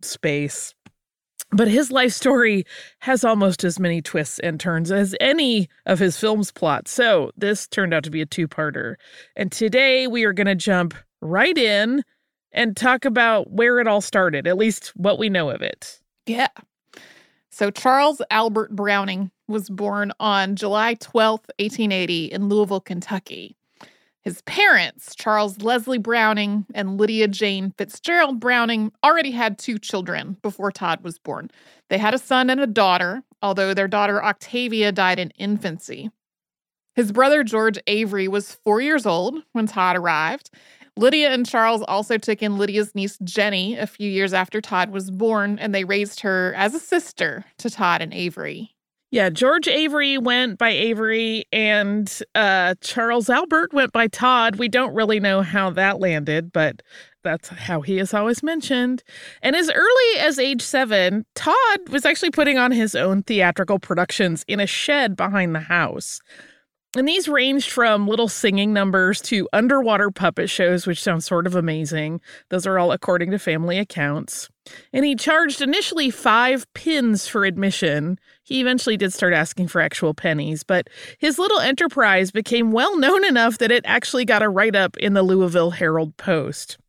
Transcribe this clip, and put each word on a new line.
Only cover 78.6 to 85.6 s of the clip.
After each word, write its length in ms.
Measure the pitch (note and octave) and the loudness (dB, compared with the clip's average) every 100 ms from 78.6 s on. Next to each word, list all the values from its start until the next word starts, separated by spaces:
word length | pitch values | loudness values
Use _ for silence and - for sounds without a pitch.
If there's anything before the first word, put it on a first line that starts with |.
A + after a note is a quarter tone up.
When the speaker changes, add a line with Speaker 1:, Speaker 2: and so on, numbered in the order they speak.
Speaker 1:
eventually 340 | B3+ B3+ A#3+ A3 | 0 0 0 0
did 160 | F#3+ | -2
start 220 | - F#3 | 0 2
asking 340 | E3 E3 - F3+ | 2 0 -2 -2
for 140 | F3 | 0
actual 320 | D#3+ - E3 | 0 0 -2
pennies, 480 | D3+ F3+ D#3 D3+ D#3 | -2 -2 -2 -2 -6
but 260 | - F#3 - - - - | -2 -2 -2 -12 -18 -2
his 200 | D4+ C#4+ | -2 0
little 220 | G4 G4+ | 0 2
enterprise 680 | B3+ C4+ E4+ C#4 G#3+ F#3+ F#3+ | 0 0 0 2 4 4 2
became 420 | G#3+ G#3 A#3+ A#3 | -2 -2 0 2
well 260 | A3 D#4+ F#4 | 2 2 2
known 240 | C4+ F#4+ | 4 4
enough 360 | G4 B3 A#3 G#3+ | 4 4 2 2
that 120 | A3+ | 2
it 140 | A#3+ - | 2 2
actually 380 | A3+ - B3 | -2 0 -2
got 180 | A#3+ G#3+ | 2 2
a 60 | G#3+ | 2
write-up 480 | F#3+ A3 G3+ F#3 - | 2 2 2 0 0
in 160 | G3+ | 0
the 100 | G3 | 2
Louisville 500 | F#3 F#3+ F3+ F3 | 4 4 2 2